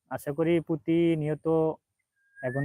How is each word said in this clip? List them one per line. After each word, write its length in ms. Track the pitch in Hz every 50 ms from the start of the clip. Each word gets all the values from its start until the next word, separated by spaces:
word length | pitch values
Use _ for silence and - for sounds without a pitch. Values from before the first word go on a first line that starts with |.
| _ -
আশা 200 | 135 127 - 147 139
করি 160 | 156 160 165 170 170 156 -
প্রতিনিয়ত 800 | 165 147 - 165 165 170 170 165 165 156 147 151 151 147 - 160 160 160 160 160 151 - _ _ _ _ _ _ _ _ _ _ _
এখন 280 | - 131 127 123 139 143